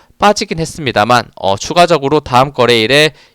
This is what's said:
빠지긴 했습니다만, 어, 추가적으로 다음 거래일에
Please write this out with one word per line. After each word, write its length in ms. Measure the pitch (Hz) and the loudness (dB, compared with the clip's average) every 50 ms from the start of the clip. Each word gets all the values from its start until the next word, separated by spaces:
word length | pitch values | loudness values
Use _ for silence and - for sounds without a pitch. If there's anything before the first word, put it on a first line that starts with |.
| _ _ _ _ | _ _ _ _
빠지긴 400 | 202 208 208 - - - 196 160 | 0 0 0 0 -4 -8 -8 -8
했습니다만, 720 | 160 - - - 151 123 101 104 104 117 123 117 - - _ | -8 -10 -10 -8 -6 -4 -2 0 0 2 0 0 0 -4 _
어, 200 | - - 95 98 | -6 -4 -4 -4
추가적으로 640 | 101 - - 160 175 175 170 170 139 135 135 151 151 | -4 -6 -2 0 2 2 2 2 0 0 -2 -2 -2
다음 320 | 143 - 127 123 135 143 | -2 0 0 0 0 0
거래일에 600 | 139 - 120 117 120 113 110 113 139 147 151 156 - _ _ _ | 0 0 0 2 2 2 2 2 2 2 2 0 -2 _ _ _